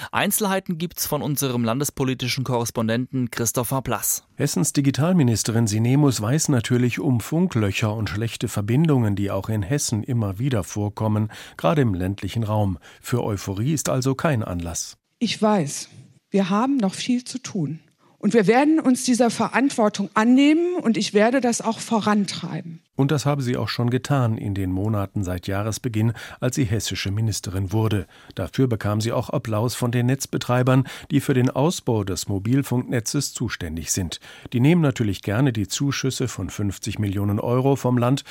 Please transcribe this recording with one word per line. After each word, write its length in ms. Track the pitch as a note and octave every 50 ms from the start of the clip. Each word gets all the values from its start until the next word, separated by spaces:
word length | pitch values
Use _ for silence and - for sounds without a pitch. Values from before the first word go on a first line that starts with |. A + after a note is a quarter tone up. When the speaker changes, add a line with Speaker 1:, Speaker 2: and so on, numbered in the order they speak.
| - -
Speaker 1:
Einzelheiten 680 | - A2+ D3+ G3+ - - G#3+ F#3+ F#3+ F#3+ - - F3+ D#3
gibt's 280 | F3 F3 - - -
von 160 | - D3 C#3+
unserem 420 | - D3+ C#3+ - C#3+ C3 A#2+ A#2+ A#2
landespolitischen 800 | A2+ A#2 C#3 D3 - - - C3+ C3 C3 - B2+ A#2 - C3+ B2
Korrespondenten 880 | - B2+ A#2+ A#2+ - - B2 A2+ A2 A2+ B2 B2+ - - C3 B2 - - - A#2+ -
Christopher 320 | - C3 A#2 - C#3 C3+
Plass. 440 | - B2+ A2 G2 - - - - - _ _
Speaker 2:
Hessens 380 | - C#3 C#3+ - F#3 D#3+ - -
Digitalministerin 920 | D3 C#3 C#3 A#2+ B2+ D3+ F3 F#3+ F3 C3 A#2+ A2+ G2+ - B2 G#2+ A#2 A#2
Sinemus 540 | G2+ G#2 A2 A2+ A#2+ C3 D3 D3 C3+ A2+ G#2+
weiß 300 | G#2 A2 C#3 D#3+ - -
natürlich 500 | C#3+ A#2 - - B2 B2 B2 A#2+ - -
um 180 | - C3 B2+ A2
Funklöcher 760 | - - D3+ E3 F#3 F3 - A#2 G#2+ G2 G2 - A2+ G#2+ G#2+
und 160 | A2+ G#2+ F#2
schlechte 360 | E2+ G#2 A#2 A2 - - B2+
Verbindungen, 680 | A2 - G#2+ G#2 G#2 A#2+ C#3+ E3+ D#3+ C#3+ B2+ A2+ G#2 G2+
die 140 | G2 G2+ G2
auch 180 | G2 G2 - -
in 140 | A2 G#2+
Hessen 400 | G2 F#2 C#3+ D3 - - A2+ G#2
immer 360 | - - B2 A#2+ G#2+ G2 F#2 G2+
wieder 260 | C3 C#3+ B2 G2+ F2
vorkommen, 680 | - - G#2+ G#2 G#2 - - A2 G#2+ G#2+ G#2+ G#2+ G#2+ - - - - -
gerade 240 | - - E3 E3 D3+
im 140 | B2+ A2+ F#2
ländlichen 500 | E2+ F#2 F#2+ G2+ - G2+ F#2 - A#2 A2+
Raum. 320 | G2+ G#2+ G#2+ G#2 G2 F#2 - - - - -
Für 240 | - - B2 - -
Euphorie 480 | A#2 G2+ F#2+ - - F#2+ G2 A#2+ C#3+
ist 160 | E3 C#3 - -
also 260 | C3+ C3 B2 C3+ C3
kein 300 | - - E3+ C#3 A2 -
Anlass. 540 | - F2+ F2 E2+ E2+ E2 - - - - _ _ _ _ -
Speaker 3:
Ich 220 | A#3+ F#3 - -
weiß, 480 | G#3+ G#3+ G#3+ G3 C#3+ C#3+ - - - - - - - - _ _ _ _
wir 200 | - G3 G3 E3+
haben 260 | G3+ G#3 B3 C4+ C#4+
noch 160 | C4 G3+ F#3+
viel 320 | - - - B3+ B3 B3 B3
zu 140 | - - B3+
tun. 420 | - - - F#3+ D3 C3 D#3+ D#3+ _ _ _ _ _ _ _ _
Und 140 | - G3+ -
wir 140 | A#3 F#3+ E3+
werden 320 | A3+ C4 D4 D4+ D#4+ D#4
uns 240 | - C4 B3+ B3 -
dieser 260 | C4 B3 G#3+ B3 A3+
Verantwortung 800 | - - G#3+ - - A3 C4+ C#4 - B3 G#3+ G#3+ - - G3 - -
annehmen 600 | G#3+ A3 A#3+ B3+ C4+ C#4 D4 D#4 E4+ F4 F4+ F4+ E4+
und 140 | - A#3 G#3+
ich 180 | - G3 - -
werde 260 | G3+ G#3+ A#3+ B3+ C4+
das 200 | A#3 A#3+ A3+ -
auch 180 | - A3+ G#3+ -
vorantreiben. 1040 | - - A#3 G#3 F3+ G#3 G#3 G#3 G3+ - - - F3 - D3+ - F3+ E3 E3 - _ _ _
Speaker 2:
Und 160 | - C#3 C#3
das 140 | D#3 C3+ -
habe 160 | C#3+ D3 C#3+
sie 140 | B2+ A#2+ B2+
auch 120 | B2+ A2+ -
schon 220 | - - A#2+ A#2+
getan 460 | B2 B2 - - D3 C3+ B2 A2 A2
in 180 | - B2 G#2 F#2+
den 180 | G2+ F#2+ F2+
Monaten 500 | F#2 F#2+ G2+ A2 A2 G2+ G2 - - G#2
seit 240 | F#2+ F2+ F2+ F2+ -
Jahresbeginn, 680 | G2 F#2+ G2 G#2 A2+ G#2+ - - B2 G#2+ G#2+ A2 A#2 A2 - - - - -
als 160 | B2+ B2+ -
sie 80 | - B2+
hessische 480 | F2+ A#2 G#2 - - F#2+ - - G2
Ministerin 580 | G2 G#2+ A2+ A2 G2 - - G2 F2 G2 G2 F2+
wurde. 380 | G#2 A2 A2 G#2+ G#2+ G2 E2 - - - - - -
Dafür 320 | - F#2 - - - C3+
bekam 340 | A#2+ A2+ G2+ - G#2 G#2 G#2+
sie 120 | G#2+ A#2
auch 180 | C3 C3 - -
Applaus 460 | - - - A2 G#2+ G#2+ A#2 B2 -
von 160 | - B2 A#2+
den 140 | A#2 B2 A#2+
Netzbetreibern, 840 | A#2+ C3+ - - - - D3+ - - B2 B2+ B2+ C3 B2+ C3 B2+ - - - - -
die 80 | D3 C#3
für 120 | - -
den 160 | C3+ B2+ B2 C3
Ausbau 540 | - B2+ C#3 F3 F#3 - - C3 A2+ G#2+
des 240 | G2 G2 F2+ - -
Mobilfunknetzes 1080 | - G2+ F#2+ F#2+ A2+ C3 C#3+ C3+ - A#2+ B2+ - - C3+ A#2 A2 - - C#3+ C#3 - -
zuständig 580 | - B2+ B2+ - - F2+ D#2+ D#2+ E2+ D#2 -
sind. 260 | - G2+ F2+ E2 - - - - - - - -
Die 60 | - A#2
nehmen 240 | B2 D3+ F3+ F3
natürlich 400 | D#3 C#3 - - A#2 G2+ F#2 -
gerne 300 | - G#2+ G2+ A#2+ D3 C3+
die 160 | A2 G#2+ G2 -
Zuschüsse 580 | - - C#3+ C#3 B2+ - - C3 - - C3+
von 240 | A2+ - - F#2 E2+
fünfzig 480 | - - G#2 G2 F#2 - - A2+ G2 -
Millionen 400 | G#2+ G2 F#2 G2+ G2+ G#2 G#2 G#2+
Euro 380 | - A#2 B2 B2+ B2+ C#3 C#3
vom 220 | - - B2 B2 A#2+
Land 260 | A#2+ B2 C#3 C#3 - -